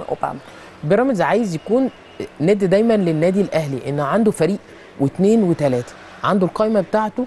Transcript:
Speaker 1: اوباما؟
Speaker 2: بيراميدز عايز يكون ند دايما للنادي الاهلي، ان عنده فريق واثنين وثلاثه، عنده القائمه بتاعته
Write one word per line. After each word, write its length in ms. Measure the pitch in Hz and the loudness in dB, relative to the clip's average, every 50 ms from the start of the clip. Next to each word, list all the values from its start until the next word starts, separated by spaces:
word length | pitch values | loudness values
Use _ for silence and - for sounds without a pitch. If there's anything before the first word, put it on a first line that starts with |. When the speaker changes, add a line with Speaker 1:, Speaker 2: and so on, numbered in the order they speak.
| - - | -6 -8
Speaker 1:
اوباما؟ 300 | - - - 139 143 139 - - - - - - - - - | -6 -4 -4 -6 -6 -10 -14 -18 -20 -20 -20 -20 -16 -10 -2
Speaker 2:
بيراميدز 360 | 147 196 214 254 277 247 180 | 0 2 2 2 2 0 0
عايز 340 | 160 143 180 220 240 196 165 | 0 0 0 0 0 -2 -4
يكون 360 | 151 - - 214 262 269 240 - - - - - - 98 - - - | -6 -4 -2 0 0 0 -2 -4 -10 -18 -18 -14 -14 -14 -12 -6 -2
ند 240 | 143 175 214 202 196 | 0 0 2 2 2
دايما 320 | 175 180 202 226 233 220 | 2 2 2 4 2 2
للنادي 440 | 208 185 170 160 151 160 185 185 202 | 2 2 0 0 0 0 0 2 0
الاهلي، 480 | 190 - - 160 151 143 135 120 110 131 | 0 0 -2 -4 -4 -4 -6 -6 -6 -6
ان 120 | 143 147 | -4 -4
عنده 300 | 143 135 160 214 233 214 | -2 -2 0 2 2 0
فريق 280 | - - 160 165 202 185 - - - - - - - - | 2 2 0 0 0 -4 -8 -14 -20 -20 -20 -18 -4 -2
واثنين 420 | 139 135 - - 185 202 226 233 | -2 -2 0 2 2 4 4 4
وثلاثه، 520 | 202 175 160 - 147 139 127 123 123 - - - - - - - - | 4 2 2 0 0 0 0 -2 -4 -8 -14 -20 -20 -20 -12 -4 -2
عنده 220 | 143 185 208 185 | 0 0 2 0
القائمه 340 | 165 - - 214 220 226 202 | 0 0 0 0 0 0 0
بتاعته 440 | 170 - - 214 220 208 - - 254 | 0 0 0 -2 -2 -2 -4 -6 -8